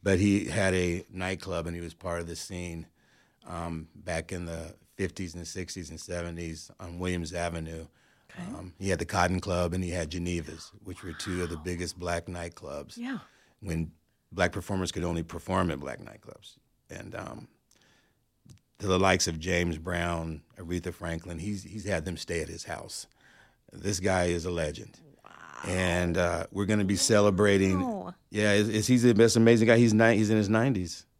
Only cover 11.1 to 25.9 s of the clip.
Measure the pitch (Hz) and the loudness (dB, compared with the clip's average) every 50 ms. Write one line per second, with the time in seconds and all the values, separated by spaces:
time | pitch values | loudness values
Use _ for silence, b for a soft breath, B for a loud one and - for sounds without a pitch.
11.1 | 80 - - - 90 90 90 85 85 80 76 90 90 85 90 85 - 90 87 87 | -12 -10 -8 -6 -4 -4 -4 -4 -6 -8 -6 -6 -6 -6 -6 -8 -8 -8 -6 -4
12.1 | 87 85 85 - 90 87 85 85 - - - 73 71 73 73 - - 240 240 254 | -4 -4 -4 -6 -10 -8 -10 -10 -12 -14 -14 -12 -10 -10 -12 -12 -14 -12 -8 -8
13.1 | 269 196 b b b b b b b b - 95 82 82 82 82 - _ _ _ | -8 -8 b b b b b b b b -8 -4 -4 -4 -4 -6 -8 _ _ _
14.1 | _ _ _ _ - 87 90 87 - 95 85 - 101 95 92 82 - - 85 87 | _ _ _ _ -2 0 0 0 0 -4 -6 -4 -4 -4 -2 -4 -4 -4 -4 -2
15.1 | 85 85 80 82 - 85 - - 92 92 92 87 76 67 71 69 60 - - - | -2 -4 -6 -6 -10 -14 -6 -2 0 0 0 0 -2 -4 -6 -10 -10 -12 -14 -18
16.1 | - - _ - - - _ - - _ _ _ _ _ _ _ - 90 - 98 | -20 -20 _ -20 -20 -20 _ -20 -20 _ _ _ _ _ _ _ -16 -14 -14 -12
17.1 | - - - - 58 - - - _ _ _ _ b b b b b b b b | -12 -10 -10 -10 -12 -14 -16 -18 _ _ _ _ b b b b b b b b
18.1 | b b b _ _ _ _ - - _ _ _ _ _ 92 98 92 92 95 95 | b b b _ _ _ _ -20 -20 _ _ _ _ _ 0 2 2 4 6 4
19.1 | 92 90 - - 82 80 78 90 92 87 87 85 82 80 80 90 90 87 87 87 | 4 4 2 -2 -2 -4 -2 0 0 2 2 0 -2 -4 -6 -6 -4 -2 -2 -2
20.1 | 85 82 80 82 80 71 _ _ _ - 92 82 90 90 85 92 82 - 90 85 | -2 -4 -4 -6 -8 -10 _ _ _ -16 -8 -6 -6 -4 -4 -6 -10 -8 -8 -6
21.1 | 85 82 80 92 87 78 80 104 104 98 - 82 87 110 98 101 98 82 78 90 | -6 -6 -8 -10 -10 -8 -6 -6 -8 -8 -10 -12 -14 -10 -4 -2 -2 -2 -2 -4
22.1 | 87 82 - - 87 85 78 78 85 85 - - 80 - - - - - - _ | -8 -8 -8 -6 -4 -6 -4 -6 -8 -12 -10 -10 -10 -10 -10 -12 -14 -14 -14 _
23.1 | b b b b b b b b b b b - - - - 98 104 87 90 98 | b b b b b b b b b b b -20 -18 -8 -4 -4 -4 -2 0 0
24.1 | 92 92 87 87 87 85 80 90 87 85 80 76 73 - - - - - - - | 2 2 2 2 0 0 -2 -4 -4 -2 -2 -4 -4 -8 -12 -16 -18 -20 -20 -20
25.1 | - _ _ - - - 82 85 67 60 67 90 90 92 92 90 | -20 _ _ -20 -20 -20 -20 -20 -16 -12 -6 -4 -2 0 0 2